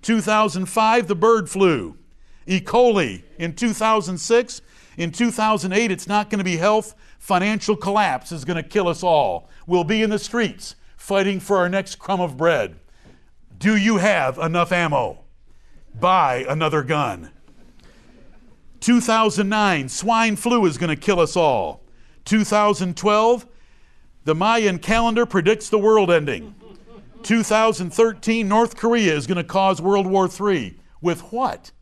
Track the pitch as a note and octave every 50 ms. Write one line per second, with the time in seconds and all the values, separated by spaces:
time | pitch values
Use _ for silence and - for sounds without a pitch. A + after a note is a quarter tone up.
0 | - - A3+ A3 - G#3+ G#3+ G#3+ G#3+ G#3 D3 F#3 F#3 F3 - A#3 A3 A3 A3+ B3
1 | A#3 E3+ G3+ E3 F#3 A3+ A#3 A3 F#3+ D3 - F#3+ G3 F#3 D#3+ B2 F#2 E2 D2 -
2 | - - _ - - - - - - - F#3 F#3+ F#3 - - A#3 B3 A#3+ A3 G3+
3 | E3 A#2+ F#2+ F2+ - - - - E3+ E3+ D#3+ - A#3+ A#3 G#3+ - G#3+ A3 A3 A3
4 | F3+ E3 F#3 E3 - - A3+ A#3+ B3 A#3 - - - - _ - - - - -
5 | E3+ E3+ - - A#3+ A#3 G#3+ - G#3+ G#3+ A3 G#3 C#3+ F#3+ F#3 G#3 A#3 A3+ - F3
6 | - E3+ G3+ G#3 G#3 G#3 A3 G3+ F#3+ F#3 F3 D#3+ E3 G#3 G#3+ A3 G#3+ - - _
7 | - - - _ - - G3 F3+ - G#3 G#3+ G#3 - - G#3+ - - F#3+ G3 G#3+
8 | G#3 F3+ C3+ B2+ - - E3+ D#3 B2+ C#3+ F3+ E3 D#3+ - - G#3 F#3+ F3 E3 E3+
9 | - F3+ E3 D3+ C3+ G2+ F2+ E2+ - - - - - - F3 F3+ E3+ D3+ A3 A3
10 | A3 A3 G#3+ G#3 G3+ - - A#3+ A#3 F3 - - - - - - - - - -
11 | - - G3+ G3 G3 G3 G3 F#3+ F#3 - G3+ F#3+ F3 F3 F3+ G3 F#3+ - - -
12 | - - G3 F#3 F3+ E3 C3+ B2+ D#3+ E3+ E3 C3+ G#2+ F#2 D#2+ D2+ - - - -
13 | - - - - - _ - - - - - - - G3 A3 G#3 G3 A3 A3+ G3
14 | F3 G#3+ G3+ F3 C#3 C3 C3 - D#3 E3 D#3+ F3 E3+ E3 F3+ F3 E3+ D#3+ D3 C3+
15 | A#2+ F#2+ D2 - - - - - - - - - - - - - - - - A2+
16 | A2 F#3 F#3 F#3 E3 C#3 B2+ B2 C3+ - C#3 D#3 D#3+ D#3 D3+ D3+ C3+ B2 D#3 D3+
17 | C#3+ A#2+ G2 F2+ D#2+ - - - - - - - - - - - - - - -
18 | - - - - - - - - - - - _ _ - - - - - A#3+ A#3+
19 | A#3+ - A3 A3+ A3 G#3+ - F#3 G#3 G3 G#3 G#3+ G#3 G3+ F3+ D3+ C3+ C3 - -
20 | - G#3 A#3 A3+ A3+ A3+ G#3 - - A#3+ B3 A#3+ G#3 F3 D3 A#2+ F3 E3 D#3 D3
21 | - - G3+ F3 E3 D3+ - F3+ E3 D3+ C3 A2 F2+ D2+ - - - - - -
22 | - - - - - - G#3 A3 G#3 - G#3+ G#3 G#3 G#3 G3+ - F#3 F3+ F3 -
23 | - G#3 G#3 G#3+ A3 A3+ A#3+ A#3+ - - - - - _ - - - _ - -
24 | - - - - - D3 D#3 D#3+ F#3 G#3+ A3+ A#3 A3 G3+ F3+ E3+ - - A3 A#3
25 | A#3 A#3 A3+ A#3 A#3+ A#3 - G3 D#3+ F3+ A3 G#3+ - - - G#3+ G3+ G#3+ A3 A3
26 | G3 F3 F3 D#3+ D3+ C#3+ A#2+ - A2+ A2 - - - - - - - - - -
27 | - - - - - - A3 A#3 G#3+ - G#3+ G#3+ A3 A3+ G#3+ - F3+ F3 - -
28 | A3+ A3+ G#3+ D#3+ - A3 A3+ A#3 A3 G3 G#3 A3 A#3 A3+ - - - A#3 A#3 A#3
29 | G#3+ F3+ D#3 D3 C3 A#2 F3+ F3 E3 - - F#3+ F#3+ F#3+ F#3+ D3+ D#3+ F#3+ G3+ G3+
30 | G3 F#3 F#3+ G3 F#3+ F3+ F3+ - G3 G#3 F#3+ D#3+ A#2 F#2 F2 - - - - -
31 | - F3 E3+ E3+ - - - A#3+ C4 - F#3+ - - - - -